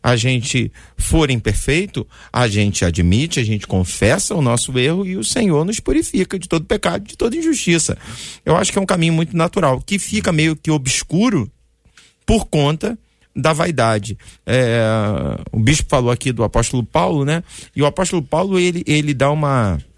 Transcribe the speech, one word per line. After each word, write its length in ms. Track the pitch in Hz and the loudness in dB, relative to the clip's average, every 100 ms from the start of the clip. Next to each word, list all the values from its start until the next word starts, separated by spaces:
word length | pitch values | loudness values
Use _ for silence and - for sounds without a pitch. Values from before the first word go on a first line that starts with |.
a 120 | - 123 | 2 0
gente 560 | 123 127 110 135 107 - - - | 2 -2 -2 -2 -4 -8 -18 -6
for 340 | - 160 147 | 0 2 2
imperfeito, 760 | 123 107 104 - 156 196 - - - - | 0 0 -2 0 -2 -2 -8 -10 -14 -6
a 160 | 117 123 | 0 2
gente 380 | 101 104 92 90 | 2 0 2 0
admite, 540 | 82 87 104 165 147 | 2 4 4 0 -2
a 40 | |
gente 220 | 110 107 - | -2 -4 -2
confessa 680 | 92 90 - 101 165 - 202 | -2 -2 0 2 2 0 0
o 60 | |
nosso 360 | 127 117 - 127 | 0 0 -2 0
erro 280 | 127 180 190 | 0 0 -2
e 120 | 185 | -4
o 60 | |
Senhor 420 | 214 254 214 147 170 | -4 0 2 2 0
nos 140 | 220 | -4
purifica 580 | - 277 330 247 180 190 | 0 0 0 -2 -2 -4
de 100 | 180 | -2
todo 160 | 170 - | -4 0
pecado, 380 | 214 185 175 202 | -2 0 -4 -8
de 120 | - | -4
toda 180 | 233 320 | -2 0
injustiça. 640 | 330 285 - 165 - - - - - - - | 0 0 2 2 0 -6 -10 -14 -16 -10 0
Eu 100 | 165 | 0
acho 160 | 202 | 2
que 60 | 202 | -2
é 40 | |
um 40 | 190 | 0
caminho 260 | 180 165 | 0 2
muito 220 | 160 165 180 | 2 0 0
natural, 460 | 170 196 151 127 | 0 2 0 0
que 160 | - 196 | -2 -4
fica 320 | - 208 190 | -2 -2 0
meio 240 | 156 160 156 | 0 0 0
que 140 | - | 0
obscuro 800 | 151 131 - - 175 240 185 101 _ _ _ _ - _ _ - | 0 0 -4 -2 0 2 0 -4 _ _ _ _ -20 _ _ 0
por 200 | 220 - | 0 2
conta 520 | 156 143 156 214 240 _ _ _ - | 2 2 0 -4 -6 _ _ _ -2
da 160 | 147 | 0
vaidade. 680 | 151 180 139 113 107 110 - - - - | 2 0 2 2 2 -4 -12 -14 -16 -2
É, 340 | 123 123 117 110 110 104 95 69 - - | 0 2 2 2 2 0 -2 -4 -6 -6
o 80 | 113 | 0
bispo 300 | 110 147 - | 2 2 2
falou 220 | 139 120 | 0 2
aqui 200 | 123 135 | 0 -2
do 120 | 117 | -2
apóstolo 400 | 107 117 113 127 | 0 0 0 -2
Paulo, 420 | 107 160 180 156 139 | -2 0 0 0 0
né? 180 | 165 - - - - | -2 -6 -20 -12 0
E 60 | |
o 40 | 147 | 0
apóstolo 360 | 143 190 180 | 0 -2 -2
Paulo, 380 | 135 160 196 190 | 0 -2 0 2
ele, 240 | 180 170 - | 0 0 0
ele 260 | 151 147 | 0 0
dá 160 | 131 139 | 0 2
uma 480 | 151 147 135 104 80 - | 2 0 2 2 -2 -6